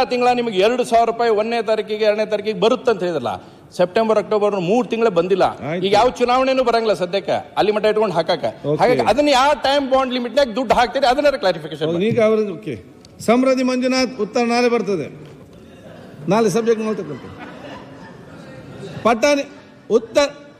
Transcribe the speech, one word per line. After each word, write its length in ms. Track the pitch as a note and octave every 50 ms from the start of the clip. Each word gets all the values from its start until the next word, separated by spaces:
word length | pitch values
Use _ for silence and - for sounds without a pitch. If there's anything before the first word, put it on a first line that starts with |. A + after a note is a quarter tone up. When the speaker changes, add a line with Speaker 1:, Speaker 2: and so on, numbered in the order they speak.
| C4
Speaker 1:
ತಿಂಗಳ 220 | B3+ B3+ B3 B3 B3 B3
ನಿಮ್ಗೆ 260 | B3 A#3+ A#3 G#3 F#3
ಎರಡು 240 | F#3+ A3 B3 B3 A#3+
ಸಾವಿರ 220 | - A#3 A3+ A#3
ರೂಪಾಯಿ 260 | A#3 A3 A3+ A#3+ A#3
ಒಂದನೇ 300 | A3 G3+ G#3+ A3+ A#3+ A#3
ತಾರೀಕಿಗೆ, 440 | A3 G3+ A3 G#3+ G#3 - G#3+ G#3 A3
ಎರಡನೇ 200 | G#3+ G#3 G#3+ G#3+
ತಾರೀಕಿಗೆ 340 | - G#3+ G3+ G3 A3 A3 F3+
ಬರುತ್ತೆ 320 | F#3+ A3+ B3+ B3 - B3+
ಅಂತ 80 | A3+ F#3
ಹೇಳಿದ್ರಲ್ಲ, 360 | F3+ F3+ E3 D3 B2 A2 F#2+ F2+ - - - - - - -
ಸೆಪ್ಟೆಂಬರ್, 400 | - F3+ F3 - A3 A3+ A3 A3
ಅಕ್ಟೋಬರ್ 380 | G#3+ G3+ - G#3+ G#3 G3+ G#3 G3+
ಮೂರು 320 | G3 F3 E3 G#3+ B3 A#3+
ತಿಂಗಳೇ 220 | - A#3 A3+ A#3 A#3
ಬಂದಿಲ್ಲ. 340 | F3+ E3+ E3 F#3 G3 F#3 E3
Speaker 2:
ಆಯ್ತು. 420 | B2+ G#2+ - A2+ C#3 D#3+ F#3 F3
Speaker 1:
ಈಗ 80 | G3 G3
ಯಾವ 160 | G3+ A#3 B3+
ಚುನಾವಣೆನೂ 540 | B3 - B3 A#3+ B3 C4 C4 C4 C4 C4 B3+
ಬರಂಗಿಲ್ಲ 300 | A#3+ A3+ A#3 A3+ A3 G3
ಸದ್ಯಕ್ಕೆ, 600 | C#3+ F3+ F3+ F3 G3 F#3+ - C3+ G#2+ - - -
ಅಲ್ಲಿ 140 | C#3+ E3 G#3
ಮಟ್ಟ 140 | G#3 G#3+ F#3+
ಇಟ್ಕೊಂಡು 300 | G#3+ G#3 G#3+ G#3+ G#3 E3
ಹಾಕಾಕ. 280 | E3+ E3 E3 F#3 C#3+ - A2+ G#2 - -
Speaker 2:
ಓಕೆ. 160 | C#3+ D3+ D3
Speaker 1:
ಹಾಗಾಗಿ 200 | - - - -
ಅದನ್ನ 280 | A#2 F3 G#3+ C4+ D4 D4
ಯಾವ 240 | C#4 B3 C4 D4 D4+
ಟೈಮ್ 360 | - G3+ C4 C#4 C#4+ C#4 B3
ಬೌಂಡ್ 240 | C4 C4 C4+ B3+ B3
ಲಿಮಿಟ್ನಾಗ 360 | B3+ A#3+ A#3+ G#3 C#4+ C#4+ B3 G#3
ದುಡ್ಡು 200 | A#3 C4+ G#3 A3
ಹಾಕ್ತೀರಿ, 300 | G3+ B3 A#3+ - C4+ C#4
ಅದನ್ನ 240 | B3 B3+ D4 D4 D4
ಕ್ಲಾರಿಫಿಕೇಶನ್ 560 | C4+ C4 - F#3+ F3 E3+ D3+ D#3 D#3+ C#3 D#3+
Speaker 2:
ಹೌದು, 120 | D#3 E3+
Speaker 1:
ಮಾಡಿ. 100 | E3+ F#3+
Speaker 2:
ಈಗ 140 | A3+ A3+ A#3
ಅವ್ರಿಗೆ 300 | A3 G#3+ A3 G#3+ G#3+ G3+
ಓಕೆ. 320 | F3 D#3 - D#3+ B2 G2 - - - - - - - - -
ಸಮೃದ್ಧಿ 380 | - A3+ B3+ C4 C4 C4 B3+ C4
ಮಂಜುನಾಥ್ 560 | B3+ B3+ B3+ B3 C4 B3+ C4 C4 - - -
ಉತ್ತರ 200 | G#3 G3 - B3
ನಾಳೆ 300 | A#3+ A#3 A#3 A#3+ B3 B3
ಬರ್ತದೆ. 380 | A#3 A#3 G3+ F3 G3+ E3 C3 - - - - - - - - - - - - - - - - - - - - - - - D3 D#3
ನಾಳೆ 200 | F#3+ A3+ A#3 G#3
ಸಬ್ಜೆಕ್ಟ್ 340 | E3 A3+ A3+ A3+ A#3 G#3+ A3
ನೋಡ್ತಕ್ಕಂಥ 380 | G#3+ A3 F#3+ F#3 D3+ D3 A#2+ - - - - - - - - - - - - - - - - - - - - - - - - - - - - - - - - - - - - -
ಪಟ್ಟಾಣಿ 400 | G#3+ B3 A3 C4 D4 D4 C#4 C#4 - - - - - - - - -
ಉತ್ತರ 400 | G3+ - - - - D4 C#4+ C#4 - - - - -